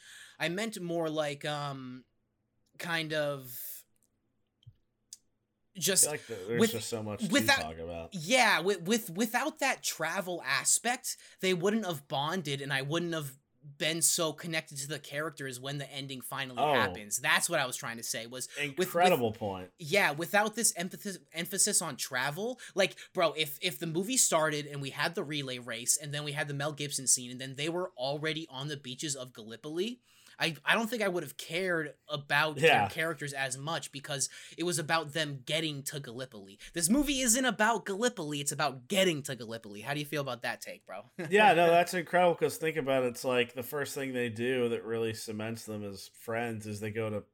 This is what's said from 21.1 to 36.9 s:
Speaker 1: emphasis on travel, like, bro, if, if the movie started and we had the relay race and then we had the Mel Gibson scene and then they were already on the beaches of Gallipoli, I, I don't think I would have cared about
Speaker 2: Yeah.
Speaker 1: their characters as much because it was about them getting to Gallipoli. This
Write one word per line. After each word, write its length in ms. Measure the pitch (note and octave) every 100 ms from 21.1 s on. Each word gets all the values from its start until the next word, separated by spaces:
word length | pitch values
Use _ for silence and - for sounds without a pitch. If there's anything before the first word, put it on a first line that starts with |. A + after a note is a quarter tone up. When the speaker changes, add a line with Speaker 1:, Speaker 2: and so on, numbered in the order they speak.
| F3+ _
Speaker 1:
emphasis 480 | D#3+ F3 G3 G#3+ G3
on 140 | E3 C3
travel, 640 | - B2+ C3+ D3+ A3 B3+ - -
like, 200 | F#3+ - -
bro, 200 | - E3
if, 260 | D3 D3 -
if 160 | F#3 C#3+
the 100 | E3
movie 300 | D#3 G3 B3+
started 500 | - E3 D#3 D3 D3
and 140 | C#3+
we 100 | C3+
had 240 | C#3+ D#3+ E3
the 80 |
relay 360 | D3 D3+ C3+ B2
race 380 | A#2+ A2+ B2 -
and 120 | D3+
then 100 | C#3+
we 80 | D3+
had 160 | C#3+ D3
the 60 |
Mel 180 | C#3+ D3
Gibson 360 | C#3+ D3 C#3+ B2+
scene 220 | - B2
and 120 | B2+
then 140 | C3 C3+
they 140 | D#3
were 220 | E3+ F#3 -
already 500 | C3 D3 D#3 D3+ D#3+
on 180 | C3 C#3+
the 80 | C#3+
beaches 380 | B2+ C3 D#3 C#3
of 160 | B2+
Gallipoli, 640 | B2 G#2+ A2+ D3+ D#3+ G#3+ B3 _ _ - -
I, 160 | D#3+ C#3+
I 120 | - F#3+
don't 120 | A3+
think 140 | B3
I 60 | G3
would 160 | F3
have 120 | C#3+ -
cared 580 | - E3 F#3+ E3 D3+ - -
about 520 | D3 C#3+ D3 D#3 C#3+
Speaker 2:
Yeah. 220 | D3+ C3+
Speaker 1:
their 80 | G2+
characters 440 | E3+ E3 D3+ C#3+
as 240 | C#3 C3+ C3+
much 340 | C#3+ D#3+ -
because 380 | C#3+ D3 C#3 C3 - - -
it 100 | E3+
was 120 | D#3+
about 360 | D#3 E3 D3+
them 260 | D#3+ D3+ C3+ A#2+
getting 340 | D#3 D#3+ C#3+ C3+
to 140 | D3
Gallipoli. 600 | C#3 A#2 C3 G#2+ G2 G2+ -
This 180 | E3+ E3